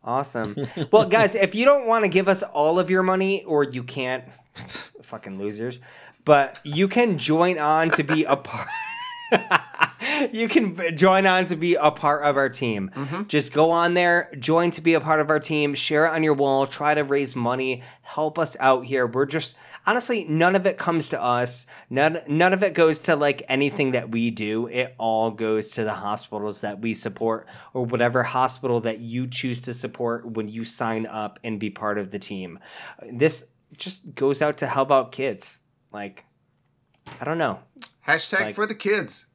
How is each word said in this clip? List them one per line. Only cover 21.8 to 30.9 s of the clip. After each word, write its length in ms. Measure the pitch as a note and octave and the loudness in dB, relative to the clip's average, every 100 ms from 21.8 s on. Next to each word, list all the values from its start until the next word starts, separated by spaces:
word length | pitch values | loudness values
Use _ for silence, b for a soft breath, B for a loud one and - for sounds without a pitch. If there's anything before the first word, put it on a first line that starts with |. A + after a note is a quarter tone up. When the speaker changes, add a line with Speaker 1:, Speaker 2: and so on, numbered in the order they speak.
| B | B
Speaker 1:
None, 280 | B2+ D3+ E3 D3 | 2 2 0 -2
none 260 | D3+ F3+ | 2 4
of 100 | F#3 | 4
it 100 | G3 | 0
goes 260 | D#3+ E3 D#3 | 4 4 4
to, 140 | - D#3 | 0 2
like, 260 | D3 C#3 - | 2 0 -2
anything 440 | C3 C#3+ - C3+ | 0 0 0 0
that 180 | B2+ A2+ | 0 -2
we 200 | A2+ A#2 | -2 -2
do. 360 | G#2 G#2+ A2 A#2 | -2 -4 -2 -2
It 280 | B2 B2 - | -4 -4 -4
all 320 | A2+ A2 A2+ | -2 0 0
goes 400 | G#2+ A2 A2 G#2+ | -2 -2 -2 -2
to 120 | - | -4
the 100 | G#2+ | -4
hospitals 680 | G2 G2+ G#2 - G#2+ G#2 G2+ | -4 -6 -6 -6 -8 -6 -6
that 180 | G#2+ G2+ | -8 -6
we 140 | A2+ | -6
support, 520 | G#2+ A2+ F#2+ A2+ A2 - B B | -4 -6 -4 -2 -2 -6 B B
or 100 | C3 | -6
whatever 380 | B2 A#2+ A#2+ B2+ | -4 0 2 2
hospital 560 | A#2+ C3 C3 - C3+ A#2+ | 0 0 0 -2 -2 -2
that 180 | A2+ A2 | -2 -6
you 260 | A#2 A#2+ B2+ | -8 -6 -6
choose 320 | B2 C3 A#2+ | -6 -6 -6
to 140 | B2+ | -8
support 500 | A#2+ B2+ - A#2+ A#2 A#2 A2 | -8 -10 -6 -4 -4 -6 -6
when 120 | G#2+ | -6
you 160 | A2+ | -8
sign 420 | A2+ - A#2 | -8 -4 -2